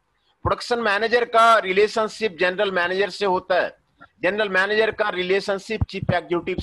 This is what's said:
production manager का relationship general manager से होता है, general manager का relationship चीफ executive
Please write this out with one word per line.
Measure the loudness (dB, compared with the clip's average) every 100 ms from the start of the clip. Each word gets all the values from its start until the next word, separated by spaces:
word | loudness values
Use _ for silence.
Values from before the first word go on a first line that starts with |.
| _ _ _ _
production | -4 -4 -4 -2
manager | 0 0 0 0
का | 2 4 6 6
relationship | 4 2 2 2 -2 -2 -4 0
general | -2 0 0
manager | 0 0 0 -2
से | -2 0
होता | 0 0
है, | 0 0 -6 _ _ -20 _
general | -2 -2 0
manager | 0 0 2 0
का | 0 -4
relationship | -2 -2 -2 -2 -6 -4 -6
चीफ | -4 -6 -2
executive | -2 0 -4 -4 -6